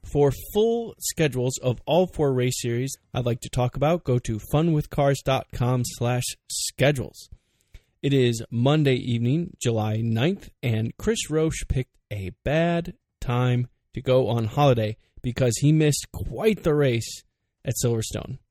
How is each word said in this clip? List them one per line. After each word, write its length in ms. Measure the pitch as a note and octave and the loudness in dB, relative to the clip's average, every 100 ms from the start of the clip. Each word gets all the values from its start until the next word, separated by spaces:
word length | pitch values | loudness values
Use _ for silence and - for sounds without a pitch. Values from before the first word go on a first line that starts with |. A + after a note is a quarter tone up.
| - | -2
For 180 | C#3+ C#3+ - - | 2 2 2 -2
full 420 | G#3 A3+ A#3 A3+ - | 2 2 0 -4 -8
schedules 580 | - - D#3 B2 B2+ - | -8 0 0 0 -2 0
of 240 | B2+ A#2 | -2 -2
all 220 | - D#3+ F#3 | 2 2 2
four 260 | - C#3+ | 2 0
race 280 | B2+ B2+ - | 2 0 0
series 340 | B2 A#2 C3+ - _ | -2 -2 -4 -8 _
I'd 120 | B2+ | -4
like 160 | A#2+ A#2+ | -2 -4
to 80 | - | -4
talk 260 | - B2 | -2 -2
about, 300 | - C#3+ E3+ | 0 0 0
go 140 | - B2 | 0 0
to 200 | - A2 - | 0 -6 0
fun 180 | D3 E3+ | 2 2
with 180 | D3+ - | 2 -2
cars 320 | - C#3 C#3 | 0 2 2
dot 220 | - C3 - | 0 -2 -4
com 300 | - B2 B2+ | -4 0 0
slash 400 | B2 - A#2 B2 - - _ | -2 -2 -2 -2 -4 -10 _
schedules. 800 | - - - C3+ C#3 F#2+ - - - _ _ _ - _ _ | -8 -8 2 2 2 -6 -12 -20 -20 _ _ _ -20 _ _
It 120 | D3 | 0
is 280 | C#3 B2 A#2 - | 4 2 0 -6
Monday 460 | A#2 B2+ D#3 C#3+ | 0 2 4 4
evening, 640 | B2+ - A#2 A#2+ D#3 F3 - | 2 0 0 0 0 -2 -4
July 360 | B2 A2+ G#2+ A2 | -2 0 -2 -2
ninth, 520 | A#2 A2+ D3 G3+ - _ | -2 0 0 -2 -10 _
and 320 | B2 A2 A2+ - | -2 -2 -2 -4
Chris 320 | G#3 A3+ - | -4 -4 -2
Roche 380 | D#3 D#3+ - - | 0 0 -2 -4
picked 300 | C3+ - _ _ | -4 -4 _ _
a 220 | G#2 F#2 - | -8 -8 -6
bad 480 | - D3+ E3+ E3+ F3 - _ _ | -2 0 2 0 -4 -14 _ _
time 480 | - B2 B2 B2 B2+ _ _ | -2 0 2 0 -2 _ _
to 60 | - | -8
go 280 | C3 B2+ G#2+ | 2 2 2
on 160 | A#2 | 0
holiday 500 | A2 C#3+ D3 A#2 G#2+ A2 _ - | 0 2 4 4 0 -6 _ -10
because 360 | B2+ - B2+ A2 | -8 0 0 2
he 160 | C#3+ | 4
missed 340 | D#3 D3+ C#3+ - | 4 4 0 -6
quite 500 | - - A#2 A3 G#3 | -10 -8 0 0 2
the 100 | F3 | 0
race 500 | D3 C#3 A#2 - - _ _ _ _ | 2 2 2 -4 -14 _ _ _ _
at 80 | - A#2+ | -6 -2
Silverstone. 540 | A#2+ A2+ A2 G#2+ - C3 _ | 0 0 -4 -8 -10 -14 _